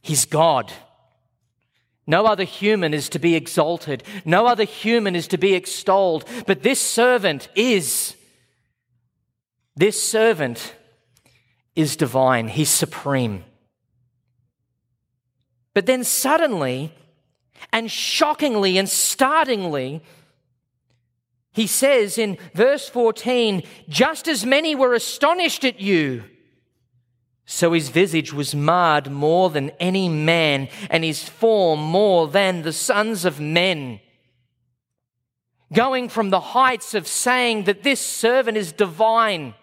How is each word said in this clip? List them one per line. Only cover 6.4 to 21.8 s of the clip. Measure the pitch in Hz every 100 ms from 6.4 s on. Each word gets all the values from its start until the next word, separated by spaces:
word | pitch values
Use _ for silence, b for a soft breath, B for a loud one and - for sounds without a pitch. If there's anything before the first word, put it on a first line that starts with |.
| -
But | 190
this | - 269
servant | - - 247 247 190 143 -
is, | - 240 214 139 - - - _ _ _ _ _ _ _ _ _ _ _ _ _ _ _ -
this | 190 208
servant | - 220 220 185 139 117 - - _ _ _ _ _ _ _ _ _ -
is | 151
divine. | - 139 131 131 127 113
He's | 104 151
supreme. | - 160 - 143 139 120 98 - _ _ _ _ _ _ _ _ _ _ _ _ _ _ _ _ _ _ _ _ _ _
But | - 202
then | 254
suddenly | 247 - 269 311 320 202 135 127 156 - _ _ _ _ _ B B
and | 226 226
shockingly | - - - 302 302 302 220 196 185
and | 196
startlingly, | - - - 269 311 294 226 180 147 127 156 b b b b b _ _ _ _ _ _ _ _ _ _
he | - 220
says | -